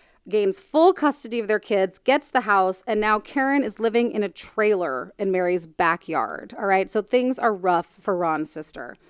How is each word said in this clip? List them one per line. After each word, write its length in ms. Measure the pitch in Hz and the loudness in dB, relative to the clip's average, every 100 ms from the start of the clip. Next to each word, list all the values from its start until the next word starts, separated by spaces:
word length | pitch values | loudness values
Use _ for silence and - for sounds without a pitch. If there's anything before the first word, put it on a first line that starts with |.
| _ _ - | _ _ -4
gains 320 | 214 196 185 | 0 0 -2
full 340 | - 302 349 | -2 4 6
custody 460 | 381 302 277 226 233 | 6 0 0 -4 -6
of 80 | 208 | 0
their 120 | 214 | -2
kids, 380 | - 202 190 - | 0 0 0 -2
gets 280 | - 285 - | 0 0 2
the 140 | 254 | -2
house, 420 | 214 196 190 185 - | 2 2 2 -2 -4
and 140 | 214 | -2
now 180 | 214 214 | 0 0
Karen 440 | - 285 269 277 | -2 -2 0 0
is 160 | 220 202 | 0 -2
living 320 | 226 233 240 | 0 0 0
in 120 | 214 | -2
a 60 | 202 | -4
trailer 840 | - - - 214 196 165 127 180 - | -6 -10 0 2 2 0 -4 -8 -6
in 140 | 196 | -2
Mary's 340 | 185 180 180 165 | 0 0 0 -4
backyard. 840 | - 170 170 - 151 110 76 - 254 | 0 0 0 -2 -2 -2 -6 -14 -6
All 60 | 202 | 0
right, 240 | 190 190 | 0 2
so 100 | 214 | -2
things 380 | 202 247 254 254 | 0 0 0 0
are 140 | 233 | 0
rough 340 | 196 180 175 - - | 0 0 0 -2 -8
for 140 | - 180 | -4 -2
Ron's 340 | 170 156 156 | 0 -2 -4
sister. 460 | 156 156 - 123 - _ | -10 -12 -14 -16 -18 _